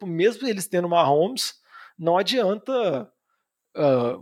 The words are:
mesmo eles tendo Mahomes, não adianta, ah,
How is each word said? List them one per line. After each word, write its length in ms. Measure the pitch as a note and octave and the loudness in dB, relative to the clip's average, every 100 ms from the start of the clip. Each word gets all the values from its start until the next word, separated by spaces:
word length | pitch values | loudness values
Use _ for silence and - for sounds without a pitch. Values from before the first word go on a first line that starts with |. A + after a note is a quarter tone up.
mesmo 440 | F#3+ E3 G3+ A3+ C4 | -6 0 0 0 -4
eles 200 | G3 - | -6 -4
tendo 220 | F3+ F3 | -4 0
Mahomes, 680 | E3+ C#3 D3 F#3 C4+ - - _ - - - | 2 4 2 2 -2 -8 -10 _ -20 -20 -6
não 220 | D#3+ F3+ | 0 0
adianta, 880 | F#3+ B3+ F#3+ G#3 - C4 G3+ C3+ G#2+ _ _ _ _ _ _ - | 0 0 -2 -2 -4 -2 -2 -4 -8 _ _ _ _ _ _ 0
ah, 440 | D3 B2+ A#2+ C3 | 2 2 0 -4